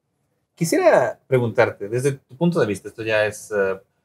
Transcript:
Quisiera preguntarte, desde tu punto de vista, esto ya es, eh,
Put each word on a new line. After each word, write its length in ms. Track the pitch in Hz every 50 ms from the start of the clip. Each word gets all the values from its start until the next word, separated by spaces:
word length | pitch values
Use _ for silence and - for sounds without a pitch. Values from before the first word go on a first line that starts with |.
| _ _ _ _ _ _ _ _ _ _ _
Quisiera 640 | - 170 165 - 320 370 320 247 160 131 110 - _ _
preguntarte, 640 | - 131 127 120 113 104 - 113 104 - - 104 98
desde 240 | 113 123 127 143 135
tu 240 | - _ _ 127
punto 240 | - 170 175 165 165
de 60 | 123
vista, 200 | 107 101 92 -
esto 160 | 104 - - 110
ya 240 | 110 110 107 107
es, 240 | 107 104 - - -
eh, 300 | 107 101 98 95 95 95 - _ _ _ _